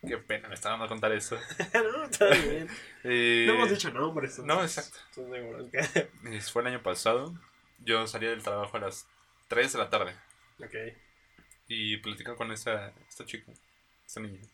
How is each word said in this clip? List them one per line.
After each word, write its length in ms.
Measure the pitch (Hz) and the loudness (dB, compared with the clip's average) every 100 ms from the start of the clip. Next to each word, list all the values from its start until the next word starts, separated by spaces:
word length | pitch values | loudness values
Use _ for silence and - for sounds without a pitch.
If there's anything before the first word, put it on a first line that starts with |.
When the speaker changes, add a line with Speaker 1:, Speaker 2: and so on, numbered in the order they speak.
| 165 | -6
Speaker 1:
qué 120 | 117 | -8
pena, 300 | - 104 - | -4 -6 -6
me 60 | |
está 140 | 92 107 | -8 -4
dando 140 | 113 | -2
a 40 | 113 | -4
contar 240 | 113 110 | 0 2
eso. 260 | 107 - 113 - - | 2 -2 -6 -8 -6
Speaker 2:
<laughs> 160 | 175 | 0
No, 300 | 233 220 262 | 2 2 -2
está 240 | 294 - 202 | -4 4 8
bien. 400 | 175 147 151 160 - - | 8 6 -2 -6 -10 -16
Speaker 1:
<laughs> 180 | - | -10
Eh, 400 | 123 123 120 117 117 | 0 4 6 6 6
Speaker 2:
No 80 | |
hemos 160 | 110 117 | 6 4
dicho 200 | 202 160 | 2 0
nombres, 480 | 120 156 156 135 - | -2 -2 -2 -6 -6
Speaker 1:
No, 140 | 131 | 2
Speaker 2:
entonces, 240 | 170 165 - | 2 2 -2
Speaker 1:
exacto. 200 | - - - | -8 -16 -18
Speaker 2:
entonces 200 | - 127 | -14 -10
no 40 | |
hay 180 | 127 117 | -8 -10
bronca. 580 | 113 123 - - 180 - - | -10 -6 -2 2 2 0 -8
<laughs> 120 | 117 107 | -10 -8
Speaker 1:
Es, 160 | 104 | -2
fue 80 | 117 | 0
el 80 | 123 | 0
año 140 | 123 | -2
pasado. 500 | 95 90 110 120 151 170 _ _ _ _ | -2 0 2 2 0 -12 _ _ _ _
Yo 220 | 117 113 110 | 0 0 0
salí 200 | 110 113 | -2 -2
del 160 | 113 | -2
trabajo 340 | 104 101 101 113 | -4 -4 -4 -4
a 40 | |
las 260 | 98 - - _ _ _ _ | -6 -8 -18 _ _ _ _
tres 240 | 113 131 | 2 2
de 60 | 131 | 2
la 100 | 101 | 2
tarde. 260 | 107 90 90 _ _ _ _ | 2 0 -6 _ _ _ _
Speaker 2:
Ok. 160 | - - - - _ _ _ _ _ _ _ | -14 -12 -12 -14 _ _ _ _ _ _ _
Speaker 1:
Y 280 | 113 107 107 | -6 -4 -4
platicando 400 | 107 104 117 120 | -6 -10 -10 -6
con 160 | 113 | -6
esa, 400 | 110 - 107 101 - _ | -4 -4 -4 -4 -16 _
esta 160 | - | -18
chica, 260 | - - - - _ _ _ _ - | -14 -14 -16 -20 _ _ _ _ -16
esta 140 | - | -12
niña. 200 | 107 95 107 | -12 -14 -20